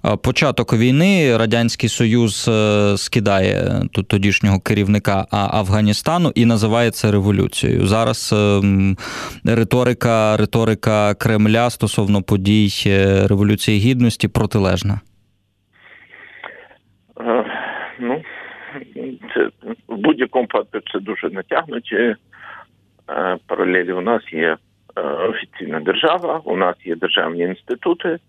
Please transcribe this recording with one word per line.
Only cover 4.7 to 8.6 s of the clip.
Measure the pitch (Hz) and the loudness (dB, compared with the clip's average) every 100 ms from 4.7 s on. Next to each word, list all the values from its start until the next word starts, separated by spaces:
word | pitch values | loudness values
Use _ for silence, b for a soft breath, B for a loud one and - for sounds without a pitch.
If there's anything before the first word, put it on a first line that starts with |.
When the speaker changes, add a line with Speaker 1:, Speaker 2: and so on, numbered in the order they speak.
| 104 98 104 104 98 92 | 0 2 2 2 -2 0
Speaker 1:
а, | 104 101 107 | -2 0 0
Афганістану | 95 107 104 104 - 170 165 | 2 2 2 0 0 0 0
і | - | 2
називає | 117 113 110 117 117 | 2 4 2 2 2
це | - 107 | 2 2
революцією. | 101 98 98 92 - - - 95 | 2 2 2 0 -2 0 2 2
Зараз, | 110 117 113 - | 2 2 -2 0
е, | |
м, | 107 104 101 | 2 4 4